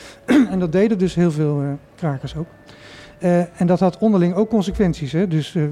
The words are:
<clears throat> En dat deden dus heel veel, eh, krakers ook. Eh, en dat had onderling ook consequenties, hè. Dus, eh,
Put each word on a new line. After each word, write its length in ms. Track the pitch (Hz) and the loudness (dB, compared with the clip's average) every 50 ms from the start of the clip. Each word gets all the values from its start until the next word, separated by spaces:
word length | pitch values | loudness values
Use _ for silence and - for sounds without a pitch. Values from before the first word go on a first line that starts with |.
| - - - - - | -20 -20 -20 -12 -2
<clears throat> 260 | - 254 294 240 190 | 0 2 2 2 2
En 80 | 185 185 | 0 -2
dat 120 | 180 165 | -2 0
deden 260 | 151 185 208 226 226 | 2 2 2 2 2
dus 180 | 180 190 170 - | 0 0 0 2
heel 160 | 170 175 170 | 2 2 2
veel, 300 | 147 151 156 147 147 143 | 2 0 -2 -2 -2 -2
eh, 60 | 139 139 143 139 - - - | -4 -4 -6 -8 -12 -18 -12
krakers 400 | - 180 156 139 135 - 135 - | -6 -6 -4 -4 -6 -8 -10 -8
ook. 120 | 156 165 - - - - - - - - - - - - - - - | -10 -10 -10 -14 -20 -20 -20 -20 -20 -20 -20 -20 -20 -20 -20 -12 -4
Eh, 420 | - 175 175 175 175 170 - - | 0 2 2 2 0 -2 -2 -2
en 60 | 180 | 0
dat 120 | 170 180 165 | 2 2 2
had 180 | 196 180 175 | 2 0 0
onderling 360 | - 208 220 208 185 175 175 180 | 2 0 2 4 4 2 2 2
ook 140 | 185 214 214 | 0 -2 0
consequenties, 640 | 233 214 175 196 - - 208 175 151 - 156 127 | 0 0 0 0 -2 0 0 0 0 -4 -6 -4
hè. 160 | 147 160 202 | -2 -2 -2
Dus, 280 | 190 156 156 143 - - | 0 0 -2 -2 -2 -4
eh, 80 | 175 151 147 | -2 -2 -2